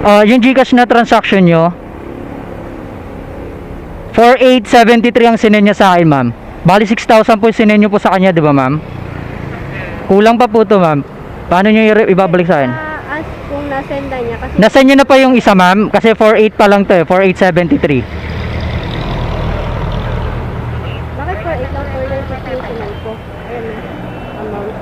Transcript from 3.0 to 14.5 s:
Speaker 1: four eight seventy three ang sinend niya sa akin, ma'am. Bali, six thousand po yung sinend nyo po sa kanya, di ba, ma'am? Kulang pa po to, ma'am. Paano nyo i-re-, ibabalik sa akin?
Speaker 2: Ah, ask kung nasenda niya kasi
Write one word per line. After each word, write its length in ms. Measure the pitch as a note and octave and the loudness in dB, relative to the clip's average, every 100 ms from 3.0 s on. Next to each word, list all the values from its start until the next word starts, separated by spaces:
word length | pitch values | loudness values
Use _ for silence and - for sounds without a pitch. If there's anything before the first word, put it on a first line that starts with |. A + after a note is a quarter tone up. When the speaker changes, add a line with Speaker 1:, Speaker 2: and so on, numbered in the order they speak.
| - - - - - - - - - - - | -16 -16 -14 -14 -14 -14 -14 -14 -14 -14 -6
Speaker 1:
four 240 | - A#3 B3 | 2 4 6
eight 240 | B3+ B3+ G3+ | 4 4 2
seventy 400 | B3 A3 A#3 A#3+ | 0 2 2 2
three 240 | A#3+ A#3 | 2 2
ang 80 | A3+ | 2
sinend 320 | A3 G#3 G#3 | 2 4 2
niya 40 | G3+ | 4
sa 160 | G3+ F3+ | 4 4
akin, 120 | E3 | 4
ma'am. 200 | C#3 B2 A2+ - - - | 2 0 -4 -14 -4 2
Bali, 160 | G3 | 2
six 240 | G#3+ A3+ - | 2 -2 4
thousand 320 | A3+ G#3+ A3 | 4 4 2
po 80 | A3+ | 2
yung 80 | G#3 | 2
sinend 240 | G#3+ G#3+ | 2 4
nyo 80 | G#3 | 4
po 80 | G3+ | 2
sa 160 | A3 | 2
kanya, 240 | F#3 F#3+ E3 | 2 2 2
di 80 | |
ba, 80 | D3+ | 2
ma'am? 240 | C#3 C3 D3+ - - - - - - - - - - - - - | 2 2 -2 -6 -14 -12 -12 -12 -12 -12 -12 -12 -10 -10 -12 0
Kulang 240 | F#3+ G#3+ A#3 | 4 4 4
pa 80 | |
po 240 | A#3+ A3 G#3 | 2 2 2
to, 80 | G3+ | 2
ma'am. 320 | E3+ D3 C3+ - - - - | 2 0 -4 -12 -16 -14 -2
Paano 240 | E3+ G3+ | 0 2
nyo 160 | G#3+ A3 | 4 4
i-re-, 240 | G#3+ G#3+ | 4 4
ibabalik 320 | F#3 F#3+ F3 | 2 2 2
sa 160 | F3 D#3+ | 2 2
akin? 120 | C3 | 0
Speaker 2:
Ah, 280 | B2 - - - D4 | -4 -8 -10 -10 -10
ask 160 | D#4+ - - | -10 -14 -10
kung 160 | C#4+ C#4+ | -10 -8
nasenda 480 | C4+ C#4 C#4 C#4 C4 | -8 -8 -8 -8 -8
niya 160 | A#3 A3+ | -8 -8
kasi 160 | - | -6